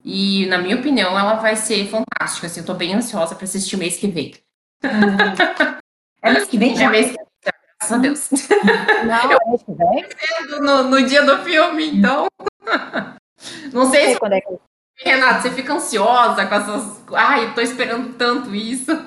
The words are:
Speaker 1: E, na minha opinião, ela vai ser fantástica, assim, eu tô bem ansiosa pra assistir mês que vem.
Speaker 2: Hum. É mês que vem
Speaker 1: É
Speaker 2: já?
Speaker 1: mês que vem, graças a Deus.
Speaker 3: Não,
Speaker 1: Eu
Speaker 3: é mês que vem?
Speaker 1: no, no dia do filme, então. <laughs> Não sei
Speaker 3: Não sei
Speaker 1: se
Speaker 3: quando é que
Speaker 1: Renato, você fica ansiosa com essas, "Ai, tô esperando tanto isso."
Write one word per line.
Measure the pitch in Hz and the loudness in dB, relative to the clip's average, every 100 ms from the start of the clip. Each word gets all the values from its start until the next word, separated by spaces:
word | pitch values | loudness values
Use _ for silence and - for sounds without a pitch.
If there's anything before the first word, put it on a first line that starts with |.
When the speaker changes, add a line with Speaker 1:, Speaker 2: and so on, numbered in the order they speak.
Speaker 1:
E, | - 196 196 196 185 | -6 -4 -2 0 0
na | 180 | -2
minha | 180 247 | 0 -2
opinião, | 294 254 180 196 | 0 0 2 0
ela | 202 220 | 0 2
vai | 220 214 | 0 -2
ser | - 208 202 | -2 -2 -2
fantástica, | 220 220 - - - 170 | -4 -6 -6 -6 -8 -10
assim, | 175 | -10
eu | 165 | -8
tô | |
bem | 175 175 202 | -6 -2 -2
ansiosa | - 196 165 - | -2 -4 -4 -6
pra | |
assistir | 190 196 - 190 | -8 -6 -4 -4
mês | 175 175 | -4 -4
que | 202 | -4
vem. | 165 131 - _ _ _ _ | -4 -8 -12 _ _ _ _
Speaker 2:
Hum. | 277 214 202 196 - - - - - - _ _ _ _ | -2 2 2 2 0 0 -2 0 -2 -2 _ _ _ _
É | 220 | 2
mês | 262 415 | 2 0
que | 214 | 2
vem | 247 | 2
Speaker 1:
É | - | 2
Speaker 2:
já? | 254 | 2
Speaker 1:
mês | 214 254 | 4 2
que | - | -2
vem, | - _ 190 - _ _ | -16 _ -8 -8 _ _
graças | - 240 | -4 0
a | |
Deus. | 269 294 - 277 - 403 196 - - 415 226 | 0 0 -2 -4 2 4 4 2 2 0 2
Speaker 3:
Não, | 226 254 | 0 4
Speaker 1:
Eu | - 233 | 2 2
Speaker 3:
é | |
mês | 240 | -2
que | - | -4
vem? | 156 170 262 - - 311 330 269 294 | 0 0 0 -4 -8 -6 -6 -6 -2
Speaker 1:
no, | 285 277 254 | 2 2 4
no | 269 247 | 2 4
dia | 285 | 4
do | 269 277 | 4 2
filme, | 339 311 339 320 311 294 | 2 2 2 0 -2 2
então. | 247 285 359 _ 403 _ 440 | 2 2 -2 _ -10 _ -4
<laughs> | |
Não | 339 - - - - _ _ | -4 -4 -10 -10 -18 _ _
sei | - 330 302 | -18 -14 -6
Speaker 3:
Não | 240 262 | 0 4
sei | 285 277 | 4 4
Speaker 1:
se | 240 | 2
Speaker 3:
quando | 214 | 0
é | 190 | -2
que | - - _ _ _ _ | -2 -14 _ _ _ _
Speaker 1:
Renato, | 254 262 254 208 | 0 4 4 2
você | 247 | -2
fica | 254 262 | -6 -4
ansiosa | 285 - 208 214 247 226 202 202 | -4 -2 0 4 4 4 2 0
com | 202 | -2
essas, | - 208 - - - | -2 -6 -8 -14 -4
"Ai, | 151 233 277 226 | 0 2 2 0
tô | 233 | -2
esperando | 254 - 220 233 254 - | -4 -2 -4 -4 -6 -2
tanto | 240 240 202 | -2 -2 -4
isso." | 202 226 254 - 311 | -8 -6 -8 -4 -4